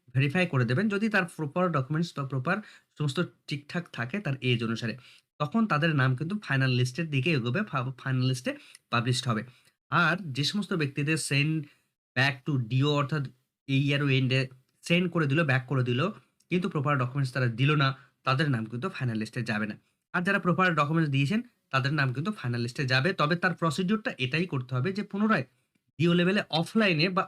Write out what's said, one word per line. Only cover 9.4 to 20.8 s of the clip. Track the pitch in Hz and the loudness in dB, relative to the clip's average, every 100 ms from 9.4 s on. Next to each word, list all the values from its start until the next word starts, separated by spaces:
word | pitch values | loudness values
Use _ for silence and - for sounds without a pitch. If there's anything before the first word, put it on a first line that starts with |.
| - - _ _ _ | -4 -14 _ _ _
আর | 160 160 190 170 127 | 2 2 0 -4 -4
যে | 143 | -2
সমস্ত | 208 185 175 | -2 -2 -2
ব্যক্তিদের | 143 147 147 156 - | -2 -2 -2 -2 0
send | 139 147 160 143 _ _ _ _ 127 | 0 0 -2 -6 _ _ _ _ 0
back | 135 131 - | 0 0 -2
to | 139 110 | -2 0
ডিও, | 131 147 143 | 2 2 2
অর্থাৎ | 135 156 131 - _ _ - | 0 -4 -6 -10 _ _ -2
এইআরও | 135 143 143 143 131 | 0 2 2 2 2
এন্ডে | 127 131 131 - _ _ - | 2 0 -2 -8 _ _ 0
সেন্ড | 175 180 | 0 2
করে | 175 143 | 0 2
দিল, | 156 151 | 2 2
ব্যাক | 127 127 | 0 0
করে | 135 123 | -2 0
দিল, | 123 185 - - _ _ | 0 -2 -4 -16 _ _
কিন্তু | 180 196 | -2 -2
প্রপার | 156 139 139 | -2 0 0
ডকুমেন্টস | 123 139 131 139 | 0 -2 -2 0
তারা | 123 110 | 0 2
দিল | 139 147 | 2 4
না, | 135 131 - _ 127 | 2 -2 -12 _ -2
তাদের | 131 151 131 | 0 2 0
নাম | 107 | -2
কিন্তু | 120 185 - | -6 -6 -4
ফাইনাল | 127 110 | -4 -2
লিস্টে | 107 127 110 | -4 -6 -4
যাবে | 107 107 | -2 -4
না। | - _ _ _ 175 | -6 _ _ _ -4
আর | 180 | 0
যারা | 196 180 | 0 2
প্রপার | 170 185 | 2 4
ডকুমেন্টস | 151 | 2